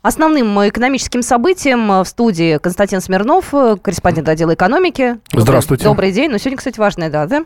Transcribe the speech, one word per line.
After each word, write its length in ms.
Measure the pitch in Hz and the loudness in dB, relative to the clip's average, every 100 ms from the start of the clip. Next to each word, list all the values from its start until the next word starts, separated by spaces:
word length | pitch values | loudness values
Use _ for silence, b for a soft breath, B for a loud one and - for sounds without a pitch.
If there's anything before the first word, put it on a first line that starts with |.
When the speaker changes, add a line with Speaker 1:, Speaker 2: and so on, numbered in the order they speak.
Speaker 1:
основным, 560 | 214 - 311 302 220 202 | -2 0 2 2 2 2
э, 100 | 202 | 0
экономическим 540 | 226 247 269 - 247 | 0 -2 -2 -4 -6
событиям. 800 | 233 247 254 370 277 240 220 190 | 0 0 2 0 0 0 2 0
В 20 | |
студии 540 | 185 - 233 165 165 151 | 0 0 0 2 0 0
Константин 420 | 180 175 202 190 | -2 -2 -2 -2
Смирнов, 540 | 180 185 214 359 - | -2 -2 2 0 2
э, 220 | 285 247 202 | 2 2 2
корреспондент 480 | - 180 180 160 147 | -2 -2 -2 0 -2
отдела 260 | 156 165 | 0 0
экономики. 640 | 160 185 294 370 262 247 233 _ | 2 2 2 0 0 -2 -4 _
Добрый, 120 | 123 | 0
Speaker 2:
Здравствуйте. 420 | 113 135 - 131 | 2 2 2 0
Speaker 1:
добрый 260 | 208 202 190 | 2 2 0
день. 180 | 190 311 | 0 -2
Ну, 100 | 220 | -2
сегодня, 200 | 269 254 | -4 -6
кстати, 220 | 269 220 | -8 -2
важная 280 | 208 180 160 | -2 -2 -4
дата. 360 | 151 151 285 | -2 -2 -4